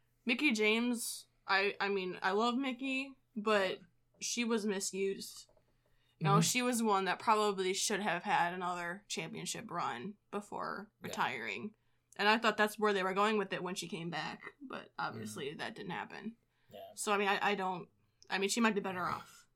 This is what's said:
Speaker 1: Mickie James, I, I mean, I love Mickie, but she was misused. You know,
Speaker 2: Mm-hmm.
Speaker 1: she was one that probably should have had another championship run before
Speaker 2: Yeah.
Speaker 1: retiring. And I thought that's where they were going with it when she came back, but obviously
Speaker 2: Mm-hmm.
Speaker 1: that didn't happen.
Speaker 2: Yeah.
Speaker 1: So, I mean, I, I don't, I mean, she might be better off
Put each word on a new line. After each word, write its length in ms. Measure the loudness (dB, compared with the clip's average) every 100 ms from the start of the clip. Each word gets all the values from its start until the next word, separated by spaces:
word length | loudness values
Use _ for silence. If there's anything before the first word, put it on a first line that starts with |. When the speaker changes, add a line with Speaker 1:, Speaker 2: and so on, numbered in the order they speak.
| _ _
Speaker 1:
Mickie 280 | -2 2 4
James, 760 | 4 4 4 2 0 -4 -8 -14 _ 0
I, 280 | 2 2 0
I 80 | 0
mean, 280 | 0 -2 -2
I 100 | 0
love 240 | 2 2 2
Mickie, 560 | -2 -4 -4 -4 -6 -12 _ -4
but 420 | 2 4 2 -2 -12 _ _ -10
she 240 | -4 -2
was 220 | 0 0 0
misused. 800 | -2 -2 -2 -2 -2 -8 -14 -18 _ _ _ _ _ _ -2
You 60 |
know, 80 | 4
Speaker 2:
Mm-hmm. 80 | 6
Speaker 1:
she 220 | 6 2
was 200 | 2 2
one 220 | 4 4
that 140 | 2 2
probably 560 | 4 4 4 2 0
should 260 | 0 0 0
have 220 | 0 0
had 280 | 2 2 2
another 480 | 0 -2 -2 -4 -6 -8
championship 640 | -8 -8 -8 -8 -8 -6
run 440 | -4 -4 -4 -8 -12 _
before 580 | -8 -6 -6 -6 -6 -10 _
Speaker 2:
Yeah. 60 | -6
Speaker 1:
retiring. 640 | -2 0 -2 -6 -6 -8 -12 _ _ _ 0
And 80 | 2
I 120 | 4
thought 180 | 4 2
that's 220 | 2 2
where 160 | 2
they 80 | 2
were 100 | 2
going 240 | 2 2 2
with 160 | 0
it 100 | -4
when 120 | -4
she 120 | -6 -8
came 200 | -6 -6
back, 300 | -4 -6 -8 -14 -14 -10
but 240 | -10 -8 -6
obviously 480 | -6 -6 -10 -8 -8
Speaker 2:
Mm-hmm. 100 | -6
Speaker 1:
that 160 | -8
didn't 160 | -8 -6
happen. 400 | -6 -6 -8 -10 -12 _ _ -20
Speaker 2:
Yeah. 60 | -16 -14
Speaker 1:
So, 180 | -6 0
I 60 | 2
mean, 100 | 2
I, 220 | 2 2
I 40 |
don't, 320 | 0 -2 -4 -8 _ _ _ -6
I 80 | -2
mean, 100 | 0
she 120 | 2
might 140 | 2
be 60 | 2
better 240 | -2 -4
off 400 | -4 -4 -8 -20 _